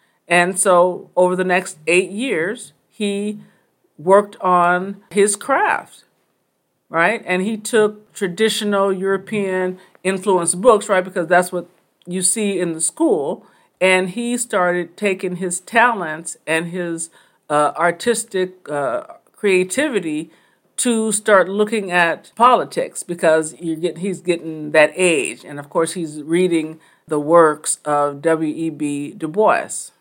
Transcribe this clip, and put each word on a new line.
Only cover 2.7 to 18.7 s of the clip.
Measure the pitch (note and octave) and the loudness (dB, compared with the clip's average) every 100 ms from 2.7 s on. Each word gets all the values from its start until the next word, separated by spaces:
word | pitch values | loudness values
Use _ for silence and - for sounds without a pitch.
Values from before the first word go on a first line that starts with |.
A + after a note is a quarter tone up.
| _ _ | _ _
he | - G#3 G3+ G#3 G#3 - _ _ _ _ - | -8 -4 -4 -6 -10 -16 _ _ _ _ -6
worked | D#3+ G3 G#3 - | 4 4 4 -2
on | F#3 F3+ F3 F3+ F#3+ F#3+ - | 0 2 4 2 -2 -10 -6
his | G#3 G#3 G#3 | 0 0 0
craft, | - C#4 G4+ - - - _ _ _ _ _ _ _ _ _ | -2 0 2 -2 -6 -20 _ _ _ _ _ _ _ _ _
right? | D#3+ F3 A3+ - | 0 0 0 -2
And | F3+ | -2
he | G3 G#3+ | -2 -4
took | - A3+ G#3 G#3 _ | -2 2 2 -2 _
traditional | - F#3+ E3+ A3 - G#3 G3+ G3 | -8 -6 0 0 0 -2 0 0
European | F#3+ G3 G3 F#3+ G#3+ F#3+ F#3 F#3 F#3 - _ | 0 -2 -2 -4 -4 -2 -2 -2 -6 -14 _
influence | F#3 F#3+ G3+ F3+ E3 | -4 -2 0 0 0
books, | F3 A#3+ G#3 G#3 | 2 4 4 4
right? | F#3+ | 0
Because | F#3 F#3+ E3 | 0 -4 2
that's | F3 F3+ | 2 2
what | F3+ E3+ _ _ _ - | -4 -10 _ _ _ -10
you | F3+ | -4
see | F3+ A3+ G3+ F#3+ | -2 0 -2 -2
in | E3+ | -4
the | D#3+ | -4
school. | - - D#4+ F3+ C#3+ G#3+ - _ _ - | -6 0 0 0 -2 -6 -12 _ _ -2
And | F#3 F#3 F#3 | 2 2 0
he | G3+ A#3+ A#3+ | -4 -4 -4
started | - G3+ F3+ F3+ E3+ - | -2 0 0 0 -4 -4
taking | G#3 F#3+ F#3 F3+ | -4 -2 -4 -6
his | F#3 F3+ | -6 -6
talents | - A#3+ A#3+ A3 E3 D#3 F3 - - | -2 2 4 2 -4 -8 -12 -12 -4
and | D#3+ E3+ | -2 -2
his, | F3+ F3 E3 - _ _ _ - | -6 -6 -6 -10 _ _ _ -2
uh, | D3 D3 D3 | 0 0 0
artistic, | E3+ E3+ A#3+ A3+ - F#3 F#3 F#3 | 0 0 -2 -2 -4 -4 -4 -6
uh, | - | -8